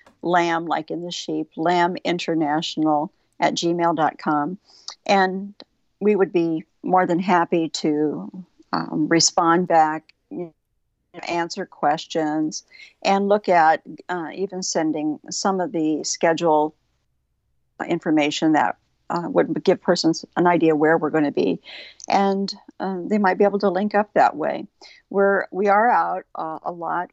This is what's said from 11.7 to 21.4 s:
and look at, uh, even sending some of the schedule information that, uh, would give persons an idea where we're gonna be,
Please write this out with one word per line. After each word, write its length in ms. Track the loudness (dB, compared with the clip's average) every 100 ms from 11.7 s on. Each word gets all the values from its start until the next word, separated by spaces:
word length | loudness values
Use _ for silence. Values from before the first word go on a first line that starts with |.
| -2 -2 -2 -4 -4 -2 -2 -4 -6 -16 -20 -20 _
and 240 | 0 2 2
look 220 | 2 4
at, 320 | 4 4 2 -2 -16 -8
uh, 220 | -8 -8
even 300 | -8 -8 -6
sending 560 | -4 -2 0 -2 -4 -6 -8
some 300 | -4 -2 0
of 140 | -2
the 300 | -2 -2 -2 -4
schedule 720 | -2 0 2 2 2 2 -4 _ _ _ _ _ _ _ _ _ -10 -6
information 680 | -4 0 2 2 0 2
that, 240 | 2 2 -4 _ _ -8
uh, 140 | -6 -2
would 380 | 0 0 0
give 180 | 0 0
persons 440 | 2 2 2 -2 -4 0
an 100 | 2
idea 300 | 4 4 4
where 220 | 4 2
we're 120 | 2
gonna 220 | 0 0
be, 280 | 0